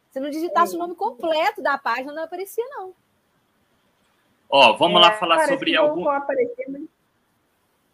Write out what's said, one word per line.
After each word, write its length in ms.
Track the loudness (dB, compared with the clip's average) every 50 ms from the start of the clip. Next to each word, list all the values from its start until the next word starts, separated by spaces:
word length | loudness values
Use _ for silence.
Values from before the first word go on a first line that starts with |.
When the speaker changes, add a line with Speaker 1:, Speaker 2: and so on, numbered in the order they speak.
| _ _
Speaker 1:
Se 80 | -12 -10
não 100 | -8 -8
digitasse 440 | -6 -6 -6 -2 0 0 0 0 -2
Speaker 2:
É. 20 |
Speaker 1:
o 40 | -8
nome 140 | -8 -8 -8
completo 680 | -6 -6 -6 -6 -4 -4 -2 0 0 0 -2 -2 -2 -4
da 140 | -4 -4 -4
página, 320 | -4 -4 -6 -6 -6 -10 -10
não 100 | -12 -12
aparecia, 400 | -10 -10 -12 -12 -10 -8 -8 -8 -8
não. 240 | -8 -14 -14 -16 -18 _ _ _ _ _ _ _ _ _ _ _ _ _ _ _ _ _ _ _ _ _ _ _ _ _ _ _ _ _ _ 2
Speaker 3:
Ó, 240 | 6 6 8 6 6
vamos 260 | 4 2 4 6 6
Speaker 2:
É, 40 | 6
Speaker 3:
lá 60 | 6 4
falar 220 | 2 0 2 2
Speaker 2:
parece 180 | 2 2 2 0
Speaker 3:
sobre 180 | -2 -2 0
Speaker 2:
que 60 | 2
Speaker 3:
algum 180 | 2 2 2 0
Speaker 2:
voltou 160 | 0 -2 -2
a 60 | -2
aparecer, 480 | -2 -2 -4 -2 -2 -2 -4 -4 -10 -12 -12
mas 140 | -12 -12 -14 -16 _ _ _ _ _ _ _ _ _ _ _ _ _ _ _ _ _ _ _ _